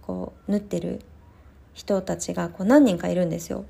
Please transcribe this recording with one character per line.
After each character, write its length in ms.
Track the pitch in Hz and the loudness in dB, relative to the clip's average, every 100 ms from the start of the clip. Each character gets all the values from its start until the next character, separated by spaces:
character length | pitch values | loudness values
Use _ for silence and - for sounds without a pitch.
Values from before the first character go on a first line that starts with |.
こ 300 | - 185 180 - - | -10 -10 -10 -12 -2
う、 40 | |
縫 60 | 208 | -2
っ 20 | |
て 180 | 202 175 | -2 -6
る 200 | 170 - - - - - - - - | -6 -8 -12 -20 -20 -20 -20 -20 -20
人 260 | - - 196 | -20 -2 -2
た 140 | 190 170 | -2 -6
ち 180 | - | -6
が、 140 | 180 175 | -6 -6
こ 160 | - | -4
う、 20 | 190 | 6
何 180 | 277 | 8
人 140 | 269 175 | 8 4
か 100 | 180 | 0
い 60 | |
る 120 | 175 175 | 0 0
ん 40 | |
で 80 | 165 | -2
す 120 | - | -6
よ。 140 | - 202 | -10 -10